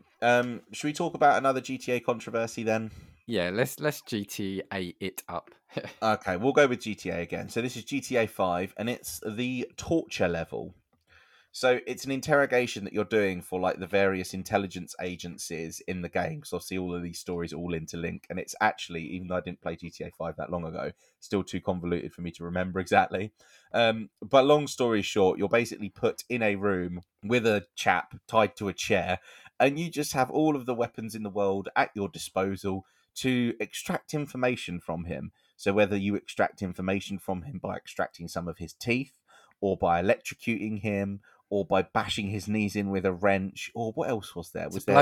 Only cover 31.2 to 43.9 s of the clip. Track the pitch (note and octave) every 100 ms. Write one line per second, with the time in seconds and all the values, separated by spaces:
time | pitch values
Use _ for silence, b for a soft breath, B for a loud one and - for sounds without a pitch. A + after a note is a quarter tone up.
31.2 | G#2 G2+ G2 G2 F2+ - - G#2 G2 -
32.2 | - F#2+ G2 G2 G2+ F#2+ - _ _ -
33.2 | C3 B2 A#2+ - G#2+ - - F3 - D3+
34.2 | D3 B2+ B2+ B2 - F2 - E2 E2 C#2
35.2 | F2+ - _ - G2+ G2+ G2+ G2+ G2+ G2+
36.2 | - - F#2+ - F#2+ F2+ F#2 G2 - G2
37.2 | - F#2 F2 F2 G2 F#2+ - - E2 -
38.2 | E2+ E2+ F2 - E2 - A#2+ B2 C#3 _
39.2 | b b b _ G2 F2+ F2+ E2+ F#2+ -
40.2 | - - - A2+ A2 G#2+ G#2+ G2+ G2+ G2
41.2 | b b _ G2+ F2+ G2 - A#2 G2+ -
42.2 | G2 G#2 G#2 G#2+ G#2 G#2 G2 F#2+ F#2+ F2
43.2 | G2+ G2 G2 - - A2+ A2+